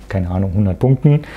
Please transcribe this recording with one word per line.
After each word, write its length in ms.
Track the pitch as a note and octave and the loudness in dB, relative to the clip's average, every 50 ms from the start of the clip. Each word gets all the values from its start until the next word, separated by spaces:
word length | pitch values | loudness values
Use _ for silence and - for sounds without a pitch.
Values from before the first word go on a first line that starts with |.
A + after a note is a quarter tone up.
| - - | -8 -6
keine 200 | - F#2+ F2+ F2 | -4 -4 -2 -2
Ahnung, 220 | F2+ F#2 G2 F#2+ E2+ | -2 -2 -2 0 0
hundert 240 | G#2 G#2 F#2+ F#2 - | 0 0 0 0 0
Punkten 440 | B2 B2+ C3+ - - D3 D3 D3+ D3+ - - | 2 2 2 2 4 2 2 2 0 -6 -14